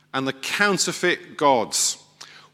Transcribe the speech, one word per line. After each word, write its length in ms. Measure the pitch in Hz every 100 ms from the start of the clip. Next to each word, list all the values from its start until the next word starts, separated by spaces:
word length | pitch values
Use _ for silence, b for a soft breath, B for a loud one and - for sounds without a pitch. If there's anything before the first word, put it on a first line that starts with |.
| b
and 140 | 131 135
the 60 |
counterfeit 1000 | 135 - - 202 185 - - 180 151 - -
gods. 640 | 147 127 101 - - - - B B B B